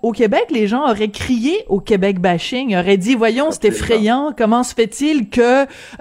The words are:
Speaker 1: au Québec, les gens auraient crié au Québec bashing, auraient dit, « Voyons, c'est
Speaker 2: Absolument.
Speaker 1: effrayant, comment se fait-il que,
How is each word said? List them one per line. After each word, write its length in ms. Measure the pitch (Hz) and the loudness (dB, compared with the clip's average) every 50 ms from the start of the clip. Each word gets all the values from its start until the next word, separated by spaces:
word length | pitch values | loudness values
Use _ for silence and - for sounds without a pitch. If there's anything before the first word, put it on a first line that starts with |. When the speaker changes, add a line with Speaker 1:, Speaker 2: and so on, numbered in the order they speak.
| - | -4
Speaker 1:
au 100 | 233 220 | -4 0
Québec, 340 | - 240 208 220 330 466 466 | 0 2 2 2 2 0 0
les 160 | 311 233 214 | 0 0 0
gens 140 | 202 214 262 294 277 | 0 0 0 0 0
auraient 220 | 220 196 214 214 | 0 0 -2 -4
crié 420 | 202 - - - 254 233 220 277 349 427 - - | -4 -6 -4 -2 -2 0 0 0 -2 -2 -2 -2
au 100 | 190 202 | -4 -4
Québec 420 | - - 226 190 185 202 202 180 | 0 0 0 2 2 0 0 0
bashing, 540 | 175 190 175 165 - - - 247 269 262 202 | 0 0 0 0 -2 -4 -6 -4 -2 -2 -2
auraient 220 | 180 175 196 202 | 0 2 2 2
dit, « 180 | 196 180 220 269 | 2 2 0 0
Voyons, 340 | 226 226 226 226 254 285 320 | 2 2 0 0 0 -2 -2
c'est 160 | 311 - - 214 | -2 0 0 0
Speaker 2:
Absolument. 160 | - - - | 0 0 -2
Speaker 1:
effrayant, 500 | - 233 220 208 214 233 262 285 302 - | 0 0 2 2 2 0 0 -2 -4 -2
comment 280 | - 240 214 226 240 247 | -2 0 2 2 0 0
se 120 | - - | -2 -2
fait-il 540 | - 226 220 - - 277 302 311 294 220 196 | -2 -2 -2 -2 -2 -2 0 0 0 -2 -2
que, 380 | - 240 233 240 247 269 277 269 - - - - - - | 0 2 2 4 4 2 2 0 -6 -12 -20 -20 -6 0